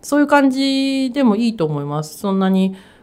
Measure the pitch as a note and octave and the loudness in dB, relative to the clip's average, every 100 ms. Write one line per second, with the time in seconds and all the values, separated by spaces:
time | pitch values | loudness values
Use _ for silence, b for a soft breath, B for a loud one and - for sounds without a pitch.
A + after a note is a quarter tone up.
0 | - C#4+ C#4+ C#4+ C#4 C4 C#4 C4+ C4+ C4+ | -2 0 4 4 4 2 0 0 0 -2
1 | C4 B3 B3+ G3+ A#3 A3 D#3 D3 C#3+ D3 | -2 0 2 2 0 -2 -2 -4 -4 -6
2 | D#3 - G3+ F#3+ F#3+ F#3+ F#3+ F#3+ B B | -6 -8 -4 0 2 2 0 -4 B B